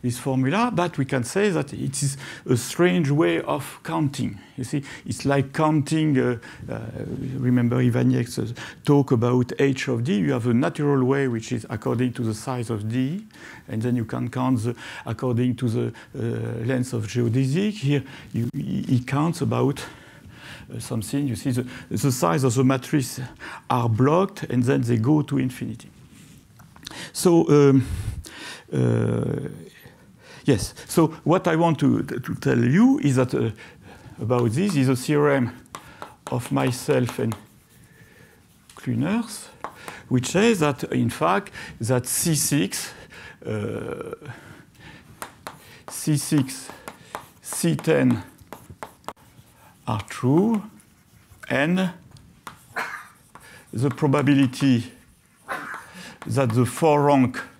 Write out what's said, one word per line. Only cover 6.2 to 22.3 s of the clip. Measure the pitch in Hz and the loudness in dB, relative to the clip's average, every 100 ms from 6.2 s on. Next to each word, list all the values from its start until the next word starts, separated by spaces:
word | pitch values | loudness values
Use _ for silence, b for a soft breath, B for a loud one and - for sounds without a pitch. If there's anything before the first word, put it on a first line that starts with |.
| 123 117 B B 110 | 2 -2 B B -10
uh, | 113 113 - - - 127 127 | -10 -8 -10 -8 -8 -6 -2
remember | 127 123 120 127 | 2 4 4 2
Ivaniek's, | 127 120 123 127 120 - | 2 4 2 2 -2 -4
uh, | 117 120 B B - | -6 -8 B B 4
talk | 143 135 | 4 6
about | 127 120 127 123 - | 2 4 2 0 2
H | 139 131 - | 2 2 -2
of | 120 | -2
D. | 120 202 | 0 0
You | 156 | 0
have | 127 117 | 0 2
a | |
natural | 117 165 - 147 139 | 2 0 0 0 2
way, | 127 139 135 | 2 2 0
which | 117 110 | -2 -4
is | 120 - | -8 -6
according | 117 131 120 127 | -6 -2 0 -2
to | 120 | -2
the | 117 | -4
size | 110 - 123 113 | -4 -6 -6 -4
of | 107 107 | -4 -4
D, | 123 131 185 220 B B B - | -2 -2 -4 -12 B B B -10
and | 113 | -4
then | 120 123 | 0 0
you | 110 | -2
can | 123 120 | -4 -4
count | 127 127 123 | -2 0 0
the, | 117 - B B - | -2 -6 B B -10
according | 113 127 120 123 117 | -4 -2 0 0 0
to | 127 | -2
the, | 113 117 117 B - | -2 -4 -8 B -8
uh, | 117 117 113 - 120 | -6 -4 -6 -6 -2
length | 131 127 | -2 -2
of | 117 107 | -4 -4
geodesic. | 120 120 120 135 156 208 | -2 0 2 0 0 -2
Here, | 208 135 143 - B B | -2 0 0 -2 B B
you, | - 117 | -6 -4
he, | - - - - | -6 -4 -4 2
he | 123 | 0
counts | 120 139 165 165 | 2 0 0 0
about, | 117 120 127 139 - B B B B B B B B | -2 2 0 -2 -10 B B B B B B B B
uh, | 117 | -14
something. | - 113 104 139 143 | -6 -6 -4 -4 -2
You | 113 | -2
see, | 139 | -2
the, | 123 123 B B | -2 -4 B B
the | - 139 | -2 0
size | 123 175 | 2 2